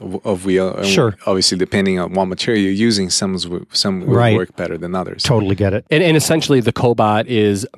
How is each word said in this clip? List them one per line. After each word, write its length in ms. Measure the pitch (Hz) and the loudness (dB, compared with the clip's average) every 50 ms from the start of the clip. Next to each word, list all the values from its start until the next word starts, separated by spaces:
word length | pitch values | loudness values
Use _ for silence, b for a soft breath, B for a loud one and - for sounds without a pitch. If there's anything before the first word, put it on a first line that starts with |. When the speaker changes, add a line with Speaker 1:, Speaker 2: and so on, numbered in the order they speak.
Speaker 1:
of, 260 | 104 95 92 - - | -10 -10 -10 -6 -4
of 180 | 113 98 90 92 | -4 -4 -2 0
wheel. 300 | 98 92 92 92 92 - | 0 2 2 2 0 -2
And 100 | - 98 | -2 -2
Speaker 2:
Sure. 300 | 98 98 165 131 110 101 - - | 0 2 2 2 2 0 -2 -2
Speaker 1:
obviously, 320 | 107 98 95 87 - 98 90 | -2 0 2 0 0 0 0
depending 420 | 92 - - 104 98 98 95 90 | -2 0 0 0 0 0 0 -2
on 120 | 87 87 87 | -2 -2 -2
what 100 | 95 95 | -2 -2
material 360 | 92 92 - - 127 117 107 | -2 -4 -4 -2 0 0 0
you're 120 | 98 95 | 2 0
using, 360 | 98 98 113 117 110 101 95 90 | 0 2 2 2 2 0 -2 -2
some 280 | - - 104 95 95 | -2 -2 -2 -2 -4
w-, 280 | 90 85 87 87 85 - - | -4 -6 -6 -8 -10 -8 -6
some 300 | - - - 104 95 92 | -4 -2 -2 -2 -2 -4
will 160 | 90 - - | 0 0 2
Speaker 2:
Right. 200 | 117 120 113 107 | 4 4 4 2
Speaker 1:
work 200 | 90 90 - - | 2 0 -4 -6
better 200 | - 90 85 85 | -8 -6 -6 -6
than 200 | 80 85 87 92 | -8 -8 -6 -4
others. 260 | 92 87 - 90 - | -6 -6 -6 -6 -4
Speaker 2:
Totally 320 | - - 127 110 104 95 98 | 0 0 2 2 2 0 0
get 200 | 90 104 98 92 | 0 0 0 0
it. 120 | 110 - - | -2 -2 0
Speaker 3:
And, 100 | 160 156 | 0 2
and 140 | 185 170 160 | 4 4 4
essentially, 420 | 151 - - 160 165 - - 143 131 | 2 2 2 0 0 2 2 2 2
the 140 | 110 120 | 2 0
cobot 540 | - - 123 120 117 113 110 107 107 107 117 | 0 0 0 0 2 2 2 2 2 0 0
is 420 | 123 123 110 104 104 101 98 101 - - | 0 0 2 2 2 2 0 -4 -8 -6